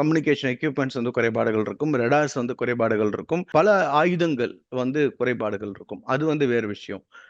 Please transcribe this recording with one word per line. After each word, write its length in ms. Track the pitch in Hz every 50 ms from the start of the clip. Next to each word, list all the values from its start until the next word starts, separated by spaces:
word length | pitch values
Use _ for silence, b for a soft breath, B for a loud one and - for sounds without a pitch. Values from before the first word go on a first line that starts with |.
கம்யூனிகேஷன் 540 | 143 151 160 160 147 156 143 135 - 131 123
எக்யூப்மெண்ட்ஸ் 380 | 123 - 156 135 143 139 131 -
வந்து 180 | 127 117 123
குறைபாடுகள் 480 | 120 127 117 117 113 113 113 113 110 110
இருக்கும், 340 | 107 104 101 - 147 156 151
ரேடார்ஸ் 400 | 127 117 117 139 147 151 139 -
வந்து 220 | 139 120 120 123
குறைபாடுகள் 520 | - 123 120 120 120 117 113 113 104 107 104
இருக்கும், 380 | 101 - 117 - 160 175 175 -
பல 360 | - 151 170 214 208 196 180 143
ஆயுதங்கள் 720 | 139 147 160 175 180 170 175 170 151 120 120 104 - - _ _
வந்து 460 | - 127 123 127 135 151 147 135 -
குறைபாடுகள் 560 | - 123 120 123 110 117 107 104 98 104 101 95
இருக்கும். 260 | 92 - - 104 - -
அது 220 | - 127 135 151
வந்து 220 | 160 151 151 147 127
வேறு 200 | 120 117 110 104
விஷயம். 360 | 104 - - - 104 95 - B B B B B